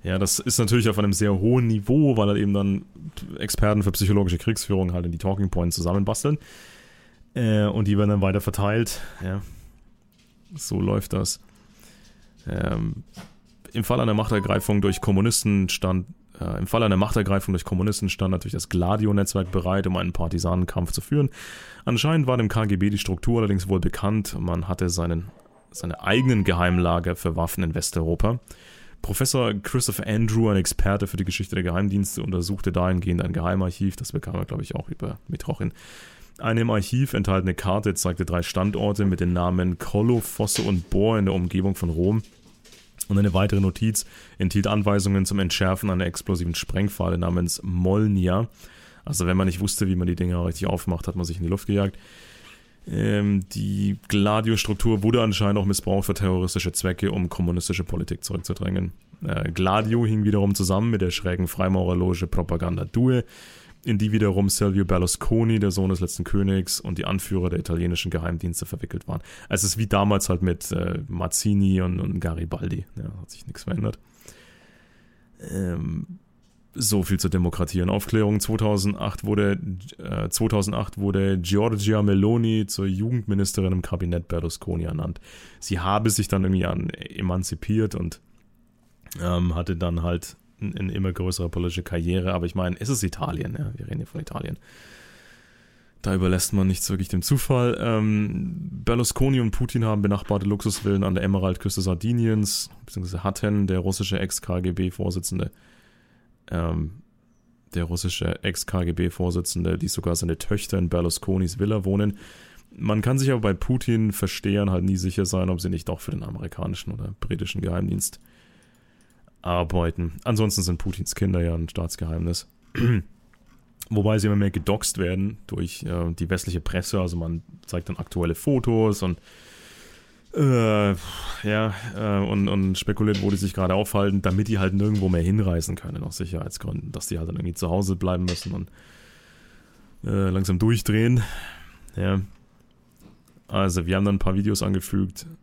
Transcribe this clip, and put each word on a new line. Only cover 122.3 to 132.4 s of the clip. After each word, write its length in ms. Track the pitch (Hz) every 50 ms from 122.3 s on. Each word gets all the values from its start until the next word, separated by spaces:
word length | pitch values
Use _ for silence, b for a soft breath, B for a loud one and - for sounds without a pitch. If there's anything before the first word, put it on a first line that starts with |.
| 85 - - _ _ _ _ - -
<clears throat> 1160 | - 113 123 120 95 - - - - _ _ - _ - - - - _ _ _ _ - -
Wobei 280 | 113 104 98 107 107 110
sie 80 | 95
immer 80 | 104 104
mehr 160 | 101 101 98
gedoxt 460 | - 90 80 - 98 - - - -
werden 400 | - 92 87 92 95 95 101 107 - -
durch, 360 | - 104 95 90 87 - - -
äh, 280 | 104 90 87 85 85 82
die 160 | - 85 82
westliche 300 | 92 90 - 95 90 85
Presse. 400 | - - - 90 90 - - 98
Also 160 | 92 87 87
man 280 | 85 82 82 82 82 - - - - -
zeigt 220 | - - 87 -
dann 100 | - 87
aktuelle 380 | - 80 - - 87 85 82 82
Fotos 680 | - - 147 143 127 107 120 117 110 110 110 101 - 95
und, 160 | 90 85 B B B B B B B B B B B B B B B B B B B B B B _ -
äh, 560 | - 147 135 127 120 113 110 107 104 104 101 95 87 B B B B B B B B B
ja, 300 | 107 104 107 110 110 98 98 117 117 -
äh, 320 | 101 110 104 101 98 98
und, 220 | 110 104 101